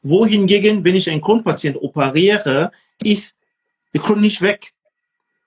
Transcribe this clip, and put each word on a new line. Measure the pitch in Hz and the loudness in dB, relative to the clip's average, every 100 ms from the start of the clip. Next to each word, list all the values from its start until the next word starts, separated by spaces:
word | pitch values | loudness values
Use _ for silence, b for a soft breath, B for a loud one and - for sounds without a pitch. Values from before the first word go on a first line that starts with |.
Wohingegen, | 139 180 220 214 190 202 208 208 | 0 2 2 2 2 2 2 2
wenn | 170 185 | 0 0
ich | 180 | -2
einen | 151 | -4
Crohn-Patient | 170 226 226 - 151 143 | 0 0 0 -4 -4 -6
operiere, | 143 156 131 147 190 208 151 135 185 b b b | -6 -4 -2 2 2 2 0 -2 -2 b b b
ist | 214 196 - - _ _ _ _ _ | -2 -2 -4 -12 _ _ _ _ _
der | 156 | -6
Crohn | - 208 | -2 2
nicht | 208 - | 2 0
weg. | 185 202 - _ _ _ _ _ _ _ | -2 -4 -8 _ _ _ _ _ _ _